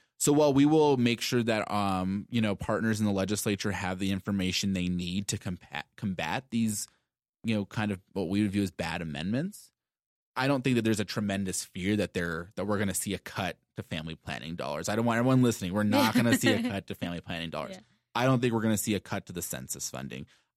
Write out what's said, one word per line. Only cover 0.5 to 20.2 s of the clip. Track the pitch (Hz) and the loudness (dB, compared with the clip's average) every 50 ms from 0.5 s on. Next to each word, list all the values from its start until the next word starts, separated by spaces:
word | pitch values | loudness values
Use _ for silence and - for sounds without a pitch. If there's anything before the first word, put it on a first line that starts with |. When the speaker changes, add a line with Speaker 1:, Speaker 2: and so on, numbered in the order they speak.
| 139 | 6
Speaker 1:
we | 135 143 | 6 6
will | 147 156 160 151 147 139 127 | 6 6 6 6 6 6 4
make | 120 120 117 107 - | 4 4 2 0 0
sure | - - 123 117 | 0 0 2 2
that, | 113 113 107 104 - | 2 2 0 0 0
um, | - 104 101 98 95 92 92 92 95 104 - - | 0 0 0 0 0 0 0 0 -2 -4 -4 -2
you | - 120 110 | 0 0 0
know, | 107 98 | 0 0
partners | 90 - - 113 95 98 113 110 104 | -2 -2 0 0 0 2 0 0 2
in | 110 | 2
the | 104 101 | 2 2
legislature | 98 95 92 107 104 - 113 104 98 - 107 | 2 0 0 0 -2 0 0 -2 -2 -2 -4
have | 98 - 95 92 92 92 | -4 -2 -4 -4 -4 -2
the | 98 95 | -2 -2
information | 98 95 - - 101 98 92 92 92 - - 101 95 | -2 -2 -2 -2 -2 0 0 0 0 0 -2 -2 0
they | 92 90 90 | 0 0 -2
need | 90 90 90 87 90 98 104 - | -2 -2 -2 -4 -4 -4 -4 -4
to | - 101 | -6 -6
compa-, | - 98 90 85 - - - 71 - _ _ | -6 -8 -8 -8 -10 -10 -10 -10 -10 _ _
combat | - - 104 95 80 82 78 90 127 135 _ | -8 -6 -6 -4 -4 -4 -4 -4 -4 -6 _
these, | - 117 117 110 104 101 - - _ _ _ _ _ _ _ _ _ _ - | -2 0 0 0 -2 -4 -8 -12 _ _ _ _ _ _ _ _ _ _ -4
you | 110 110 | -2 -2
know, | 107 101 | -2 -2
kind | - - - 107 101 101 | -4 -4 -4 -2 -2 -4
of | 92 - _ - | -6 -8 _ -6
what | 95 98 80 | -4 -2 0
we | 95 101 107 | 0 2 2
would | 104 | 2
view | 92 104 101 | 2 0 0
as | 92 - | 0 -2
bad | - 85 82 82 85 | -4 -6 -4 -4 -6
amendments, | 85 82 73 69 80 92 110 127 160 196 208 - - - _ _ _ _ _ _ _ _ _ _ _ _ _ | -6 -6 -6 -6 -4 -4 -2 -2 -4 -6 -8 -14 -20 -20 _ _ _ _ _ _ _ _ _ _ _ _ _
I | - 127 | 0 0
don't | 135 143 135 120 | 2 2 2 2
think | 139 127 | 2 2
that | 120 110 | 4 4
there's | 110 113 98 | 2 2 0
a | 104 | -2
tremendous | - - - 104 101 98 98 101 92 90 - - | -4 -4 -4 -2 -2 -2 -2 -2 -2 -4 -6 -8
fear | - - 98 90 98 107 | -8 -8 -4 -2 0 2
that | 104 95 87 - | 2 0 0 -2
they're, | 92 85 85 85 82 85 92 - | -2 -2 -2 -4 -6 -8 -8 -8
that | - 98 | -6 -4
we're | 101 104 98 | -2 -2 0
gonna | 104 98 92 | 0 -2 -2
see | - - 104 95 | -2 -4 -4 -4
a | - | -6
cut | - - - - 101 87 82 - _ _ _ | -6 -8 -6 -4 -4 -4 -6 -8 _ _ _
to | - 104 | -14 -10
family | - - 80 78 82 80 | -8 -8 -8 -8 -8 -10
planning | - _ - 76 60 58 78 85 | -12 _ -10 -10 -10 -10 -10 -8
dollars. | 87 65 67 73 76 87 104 | -8 -6 -6 -6 -6 -4 -2
I | 104 | -2
don't | 110 117 | 0 2
want | 117 113 113 | 2 2 4
everyone | 120 131 131 127 127 | 4 4 6 6 6
listening. | 120 113 - 98 90 90 | 4 4 2 -2 -2 0
We're | 104 107 | 0 2
not | 104 104 - 285 - - | 2 4 4 4 4 4
gonna | - 240 - - | 4 4 4 4
see | - - - 262 | 4 4 2 2
a | - 226 | 2 0
Speaker 2:
<laughs> | 254 | -2
Speaker 1:
cut | 202 196 - - | -4 -6 -6 -8
to | - | -10
family | - - 180 - 87 | -8 -8 -6 -8 -8
planning | - - 92 82 82 85 | -8 -8 -8 -8 -8 -6
dollars. | 78 76 71 - - | -6 -8 -8 -8 -10
Speaker 2:
Yeah. | - - _ _ _ _ _ - | -14 -18 _ _ _ _ _ -2
Speaker 1:
I | 113 123 | 2 4
don't | 131 135 123 | 4 4 4
think | 123 127 113 | 4 2 2
we're | 113 107 | 2 2
gonna | 113 107 | 2 2
see | 101 - - 104 | 0 0 0 -2
a | 95 | -2
cut | - - - 98 - | -2 -4 -6 -6 -6
to | - 87 | -8 -8
the | 87 82 | -8 -8
census | - - 67 65 65 - 69 - - | -6 -8 -10 -10 -10 -10 -10 -10 -10
funding. | - 65 67 69 58 67 | -8 -10 -10 -10 -10 -12